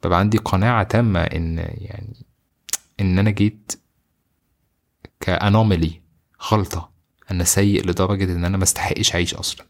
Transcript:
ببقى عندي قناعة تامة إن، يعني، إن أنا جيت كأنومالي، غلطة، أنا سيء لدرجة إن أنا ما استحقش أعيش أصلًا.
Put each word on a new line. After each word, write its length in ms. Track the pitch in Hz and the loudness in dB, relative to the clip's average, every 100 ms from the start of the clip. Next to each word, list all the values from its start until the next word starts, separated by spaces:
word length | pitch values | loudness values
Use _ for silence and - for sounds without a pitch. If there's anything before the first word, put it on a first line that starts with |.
ببقى 160 | 98 87 | 2 2
عندي 180 | 101 107 | 4 2
قناعة 460 | - 95 90 120 | 0 0 2 2
تامة 360 | 95 110 117 92 | 2 2 2 2
إن، 380 | 82 82 82 82 | 0 -2 -4 -4
يعني، 680 | 82 - 90 - 104 117 - _ _ _ - - _ _ | -6 -10 -14 -14 -14 -16 -20 _ _ _ -12 -12 _ _
إن 200 | 98 90 | 0 2
أنا 120 | 104 | 2
جيت 400 | 101 104 107 _ - _ _ _ _ _ _ _ _ _ _ _ _ - _ | 2 0 -2 _ -14 _ _ _ _ _ _ _ _ _ _ _ _ -20 _
كأنومالي، 840 | - 90 101 104 110 90 82 82 _ _ _ _ - | -4 0 4 4 4 2 0 -4 _ _ _ _ -2
غلطة، 400 | 107 95 - - _ _ _ _ | 0 0 -6 -10 _ _ _ _
أنا 120 | 92 | -4
سيء 420 | 85 - 101 101 92 | 0 2 2 2 0
لدرجة 380 | 90 92 101 | 0 0 0
إن 220 | 95 87 87 | 0 0 -2
أنا 120 | 98 | 0
ما 60 | |
استحقش 520 | 92 - - - - 87 | 0 -2 -4 -2 -2 0
أعيش 180 | 87 | -2
أصلًا. 320 | - 82 - - | -4 -8 -10 -16